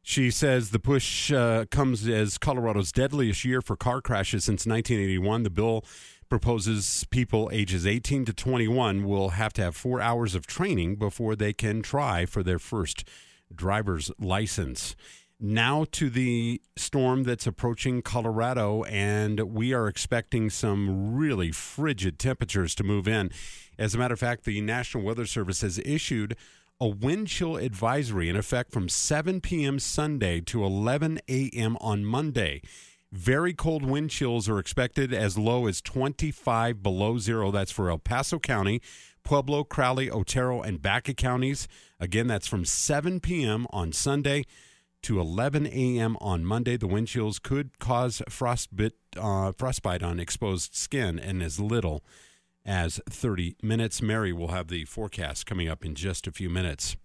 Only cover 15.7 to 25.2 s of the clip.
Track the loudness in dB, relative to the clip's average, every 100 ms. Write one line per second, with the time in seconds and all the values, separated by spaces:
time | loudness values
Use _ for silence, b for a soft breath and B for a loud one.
15.7 | 2 0 0 0 2 2 2 0 -2 _
16.7 | -8 -2 2 4 4 2 0 -2 -2 -2
17.7 | 0 0 -2 -2 -2 0 2 2 2 2
18.7 | 0 -2 0 2 2 2 0 -2 0 2
19.7 | 2 0 -2 0 -2 0 0 0 0 0
20.7 | 2 2 0 0 0 0 2 0 -4 -8
21.7 | -2 -2 0 -2 0 -2 0 0 0 0
22.7 | 0 0 0 2 2 0 B B B B
23.7 | B -2 0 0 0 -2 -2 -2 -2 -2
24.7 | -2 -4 -4 -2 -2